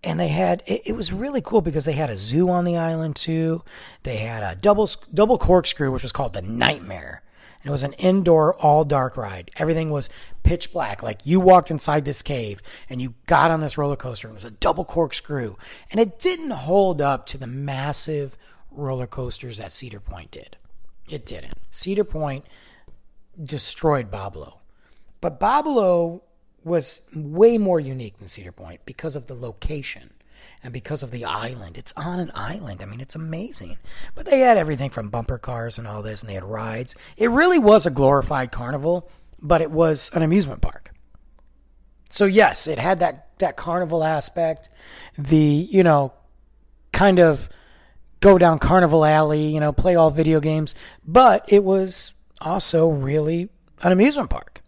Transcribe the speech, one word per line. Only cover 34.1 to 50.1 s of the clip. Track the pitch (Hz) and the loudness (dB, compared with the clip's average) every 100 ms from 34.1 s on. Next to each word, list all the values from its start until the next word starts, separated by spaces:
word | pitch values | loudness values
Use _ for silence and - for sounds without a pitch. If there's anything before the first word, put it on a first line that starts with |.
| - | -6
But | - | 0
they | 277 | 4
had | 254 220 | 6 6
everything | 156 139 135 | 4 -2 -4
from | - 104 | -6 -6
bumper | 117 117 127 | -6 -6 -8
cars | - 120 117 113 | -6 -8 -8 -10
and | 113 | -12
all | 107 | -10
this, | 107 107 | -10 -12
and | 110 | -10
they | |
had | 95 | -10
rides. | 95 110 110 110 127 - - - | -8 -8 -8 -8 -10 -14 -20 -2
It | 233 | 2
really | 240 349 349 | 4 4 6
was | 214 214 170 | 8 8 6
a | |
glorified | 131 135 139 131 143 127 | 4 4 4 2 -2 -4
carnival, | 110 120 143 151 175 - - - - | -6 -6 -4 -2 -2 -4 -20 -20 -16
but | 147 170 | 0 0
it | 156 | 2
was | 156 165 147 - | 2 2 2 -2
an | 170 | 0
amusement | 160 185 151 - | 2 2 0 -2
park. | - - - - - - _ _ _ _ _ _ _ _ - | -2 -2 -18 -20 -20 -20 _ _ _ _ _ _ _ _ -12
So | - | 0
yes, | 202 196 202 - - | 2 6 4 2 -6
it | 151 | -4
had | 175 185 | 0 0
that, | 170 - - _ | 0 -4 -18 _
that | 180 - | -4 -4
carnival | - 175 170 165 | -6 -4 -2 -2
aspect, | 156 156 - - 165 160 - - - - - - | 0 -2 -4 -4 -4 -4 -12 -20 -20 -20 -18 -12
the, | 139 156 151 147 180 | 2 4 4 2 2
you | 196 | 4
know, | 175 151 135 - _ _ _ _ _ _ _ | 6 4 2 -8 _ _ _ _ _ _ _
kind | - 202 185 | 2 4 8
of | 165 143 - - _ _ _ - - - | 6 4 -4 -16 _ _ _ -20 -20 4
go | 202 190 | 8 8
down | 175 160 | 8 4
Carnival | - 185 175 160 | 4 6 6 6
Alley, | 151 156 151 151 151 | 6 4 4 2 0
you | 151 | 0
know, | 151 | 0
play | 147 185 | 2 4
all | 175 160 | 6 6